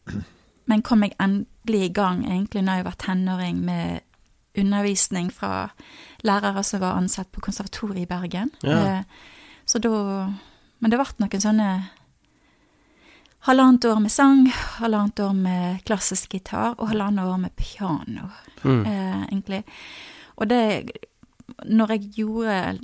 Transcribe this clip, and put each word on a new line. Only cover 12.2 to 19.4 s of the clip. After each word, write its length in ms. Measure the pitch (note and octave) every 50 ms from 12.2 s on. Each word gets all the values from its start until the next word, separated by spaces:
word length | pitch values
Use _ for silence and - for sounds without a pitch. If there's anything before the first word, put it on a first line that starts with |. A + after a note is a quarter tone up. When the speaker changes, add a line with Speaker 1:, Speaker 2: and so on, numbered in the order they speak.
| _ _ _ _ _ _ _ _ _ _ _ _ _ _ _ _ _ - - - _ _ _ _ -
Speaker 1:
halvannet 380 | C4+ B3+ C4 C4 C4 B3+ B3 -
år 140 | A#3 A3 G#3+
med 100 | G#3 G#3+
sang, 340 | - - C#4 C4+ C#4 C4+ C4 C4 B3 - - - - -
halvannet 400 | A#3 A3+ G#3+ G#3 G3+ G#3 - -
år 140 | G3+ G3 G3
med 480 | F#3+ F#3 F#3 F3+ F3+ F3+ F3 F#3 F#3 -
klassisk 500 | - A3 F#3+ - - F#3+ F#3 - - -
gitar, 400 | F#3 - - A3 - G#3+ A#3 A#3+
og 120 | - A3+ G#3+
halvannet 340 | A3 G#3+ G3 G3+ G#3 G3 F#3
år 140 | F#3 F#3 F#3
med 160 | F3+ F3+ -
piano, 760 | - - - - - G3+ F#3 D3+ - - - A2 A2 - F#3 - - - - - - -
Speaker 2:
Mm. 220 | C3+ C3 A#2 G2+
Speaker 1:
eh, 400 | A3 G#3 G3 F#3+ F#3+ F#3+ G3 G3+ -
egentlig. 320 | G3 G3